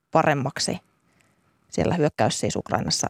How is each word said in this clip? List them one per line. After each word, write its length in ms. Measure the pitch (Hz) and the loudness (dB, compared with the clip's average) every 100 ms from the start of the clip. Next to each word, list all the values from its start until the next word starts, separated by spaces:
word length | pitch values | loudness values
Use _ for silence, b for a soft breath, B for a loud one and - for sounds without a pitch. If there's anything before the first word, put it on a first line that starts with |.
| _ | _
paremmaksi 680 | 160 160 143 135 - - - _ _ _ _ _ _ _ _ _ | 2 4 2 -2 -4 -6 -6 _ _ _ _ _ _ _ _ _
siellä 260 | - - | -2 0
hyökkäys 460 | 175 147 - 110 - | 2 0 2 0 0
siis 160 | - - | -4 -4
Ukrainassa, 500 | - - - - | -4 -4 -2 -2